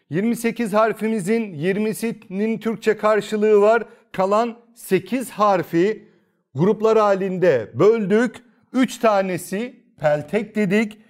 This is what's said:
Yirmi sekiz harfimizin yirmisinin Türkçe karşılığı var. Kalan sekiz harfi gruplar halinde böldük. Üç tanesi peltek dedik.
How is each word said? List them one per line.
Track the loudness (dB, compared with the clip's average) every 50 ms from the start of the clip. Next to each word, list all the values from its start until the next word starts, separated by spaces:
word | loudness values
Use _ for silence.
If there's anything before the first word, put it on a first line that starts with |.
| _ -8
Yirmi | -6 -4 -2 -2 -2
sekiz | -2 -4 -4 -4 -4 -4 -2 0
harfimizin | 2 2 2 0 -2 -4 -4 -4 -2 -2 -2 -2 -2 -2 -4 -8
yirmisinin | -4 -2 -2 -2 0 -2 -4 -4 -4 -6 -8 -8 -10 -12 -10 -6 -4 -2 -2 -2 -4
Türkçe | -4 -6 -6 -2 -2 -2 0
karşılığı | 0 0 0 0 0 0 -2 -2 0 2 4 4 6
var. | 6 6 4 2 0 -4 -12 -20 _ _ -4
Kalan | -2 -2 0 2 0 0 -2 -4 -10 _ _ _
sekiz | -20 -4 -2 0 0 0 -2 -6 -6 -6 -6
harfi | -4 0 2 2 2 2 0 0 0 0 0 0 0 -4 -10 _ _ _ _ _ _ _ _ _ -4
gruplar | 0 0 0 2 2 2 2 4 4
halinde | 4 2 2 0 -2 -4 -2 0 2 2 2 2 0 -4 -2
böldük. | 2 4 4 4 2 2 0 2 2 2 0 -4 -8 -20 _ _ _ _ _ -2
Üç | -2 -2 -2 -2 0
tanesi | 0 2 2 2 0 -2 -4 -6 -8 -8 -8 -8 -8 -8 -12 -16 _ _ _ _
peltek | 0 0 0 0 -2 -4 -4 -4 -4 -4 -2
dedik. | -2 0 0 2 0 0 -2 -6 -12 _ _